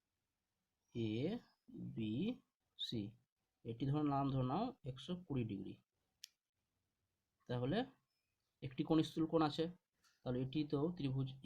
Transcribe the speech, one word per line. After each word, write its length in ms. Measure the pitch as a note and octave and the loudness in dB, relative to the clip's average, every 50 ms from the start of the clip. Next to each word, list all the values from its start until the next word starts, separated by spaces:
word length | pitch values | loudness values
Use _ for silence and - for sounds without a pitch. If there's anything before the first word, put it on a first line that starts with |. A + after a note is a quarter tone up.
| _ _ _ _ _ _ _ _ _ _ _ _ _ _ _ _ _ _ - B2 | _ _ _ _ _ _ _ _ _ _ _ _ _ _ _ _ _ _ -4 -2
এ 40 | A2+ A2 G#2+ A#2 C3+ F3 A3 A#3+ - - _ _ _ - - | 0 0 0 0 0 0 -2 -4 -8 -12 _ _ _ -18 -14
এবিসি, 1300 | - A#2+ B2 C3 - A2 G#2+ A2 B2+ F#3 A3+ B3+ - - _ _ _ _ _ _ - - - - A2+ G2+ G2+ - - _ _ _ _ _ _ _ _ - | -12 -10 -8 -6 -4 -2 -2 0 0 0 0 -2 -4 -8 _ _ _ _ _ _ -8 -6 -4 -4 -4 -4 -4 -8 -14 _ _ _ _ _ _ _ _ -12
এটি 180 | A#2 A#2 A#2 C#3 C3+ | -10 -6 -2 0 0
ধরে 140 | C#3+ D3+ D3+ D3 C#3 | 2 2 2 2 2
নাম, 120 | C#3 C#3 C3+ C3 | 2 2 2 2
ধরে 140 | C3+ B2+ B2+ | 2 2 2
নাও 140 | C3+ F3+ A3+ B2+ - - - C3+ | 2 0 0 -2 -4 -8 -10 -10
একশো 240 | C3 - - - F3+ F3+ - | -10 -8 -8 -8 -8 -8 -6
কুড়ি 180 | - C#3 C3 A#2 G#2+ | -2 -2 0 0 0
ডিগ্রি, 220 | G2+ F#2+ F#2+ F#2+ - - _ _ _ _ _ _ _ _ - - _ _ _ _ _ _ _ _ _ _ _ _ _ _ _ _ _ _ _ _ _ _ _ - | -2 -4 -6 -8 -12 -14 _ _ _ _ _ _ _ _ -20 -20 _ _ _ _ _ _ _ _ _ _ _ _ _ _ _ _ _ _ _ _ _ _ _ -6
তাহলে 280 | B2 B2 B2 C3 F3 A3 C4 C4+ - _ _ _ _ _ _ _ _ _ _ _ _ _ - | -4 -2 0 0 2 0 0 -2 -6 _ _ _ _ _ _ _ _ _ _ _ _ _ -12
একটি 180 | C3+ - - D#3+ - | -6 -4 -2 2 4
কোণ 100 | D#3+ D#3 D#3 D#3+ | 6 6 6 4
স্থূল 180 | - E3+ D#3+ D#3+ | 2 0 2 4
কোণ 100 | E3 E3 D#3+ D3 | 4 4 4 4
আছে, 160 | D3 - D#3+ F3 F3 - _ _ _ _ _ _ _ _ | 4 2 -2 -2 -4 -8 _ _ _ _ _ _ _ _
তাহলে 160 | - B2+ B2 B2 C3 | -4 -2 0 0 0
এটি 140 | C3 C3+ D#3 D3 D3 | 0 0 -2 0 2
তো 80 | D3+ C#3 C#3+ F3 F3 - | 2 2 2 2 0 0
ত্রিভুজ 320 | C#3+ C3+ C3 C3+ C3 C3 - - - | 0 0 2 0 0 -2 -4 -6 -4